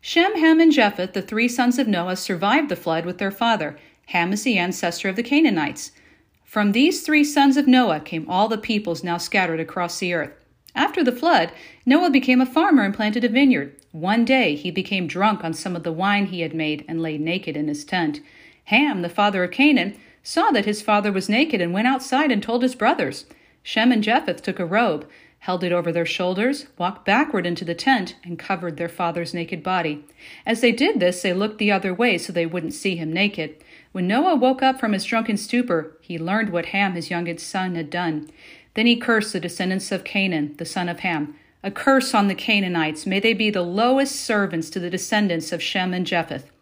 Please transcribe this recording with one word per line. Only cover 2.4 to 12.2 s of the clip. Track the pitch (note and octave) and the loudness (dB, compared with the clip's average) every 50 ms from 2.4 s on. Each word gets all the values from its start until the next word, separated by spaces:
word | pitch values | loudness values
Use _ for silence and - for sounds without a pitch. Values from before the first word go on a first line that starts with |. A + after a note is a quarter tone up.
| F#3+ G3+ A#3 D4+ D#4 - | 0 2 2 2 0 -2
the | F#3 | -6
flood | - - F3 D#3+ E3 E3+ | -6 -4 -4 -2 -2 -4
with | F3 F3+ - | -6 -6 -4
their | G3+ G3 | -6 -6
father. | G3 - A#3 A#3 A3+ G#3+ D#3+ D3 D3 - - - _ _ _ | -2 0 0 2 2 0 -2 -6 -8 -14 -20 -20 _ _ _
Ham | - - F3 E3+ F3 | -6 -2 -2 0 0
is | G3 G#3 | -2 -2
the | - C4+ A3+ F#3 | 0 0 0 2
ancestor | F3 F#3 F3+ - - E3+ F3 - - G3 | 0 0 -2 -2 -2 -4 -4 -2 -4 -4
of | F#3 | -4
the | G3 | -4
Canaanites. | A#3+ A#3 C#4 D4 D#4+ C4+ G3+ D#3+ D3+ C#3+ C#3+ - - - _ _ _ _ _ _ _ _ _ _ _ | -2 0 2 4 4 4 2 2 -2 -4 -6 -10 -14 -16 _ _ _ _ _ _ _ _ _ _ _
From | _ - G#3+ G#3 G3+ | _ -2 0 2 2
these | G3 A3+ C#4 E4+ F#4+ - | 4 4 4 4 2 0
three | - - D4+ D4+ D4 | -2 2 4 4 4
sons | D4 - D4 C#4 C#4 C4 | 4 4 4 6 6 6
of | D4 C#4+ | 4 6
Noah | C4 B3+ B3+ B3 G#3 D#3+ D3+ | 6 6 6 6 4 0 -2
came | - - - E3 D3+ D#3 | -4 -8 -8 -8 -6 -2
all | F3+ F#3 G#3 A3 | 2 2 2 2
the | A3 G#3+ | 0 -4
peoples | G#3+ - A3+ G#3 G#3 F3 E3+ D#3 - | -4 -2 -2 -2 -2 -2 -6 -4 -4
now | F3 E3+ E3+ | -4 -4 -4
scattered | - - - G3+ F#3 E3+ E3 D#3+ | -6 -2 0 0 0 0 -2 -4
across | D#3+ D#3 - F#3 F3 F3 F3 - | -6 -6 -4 -6 -6 -4 -4 -6
the | F#3+ F3+ | -4 -2
earth. | F3 E3 D3 - - _ _ _ _ _ _ - _ | -2 -2 -4 -6 -10 _ _ _ _ _ _ -10 _
After | - D4 E4+ - F#4 D#4 | -2 -2 0 0 2 0
the | B3 | 0
flood, | A#3+ - - E4+ E4+ G#3+ E3 E3+ - - - - - _ _ | 0 0 2 4 4 4 2 0 -4 -16 -20 -20 -20 _ _
Noah | B3 C4+ D#4+ F4+ F4 | 4 4 6 6 4
became | C4 C4+ | 4 4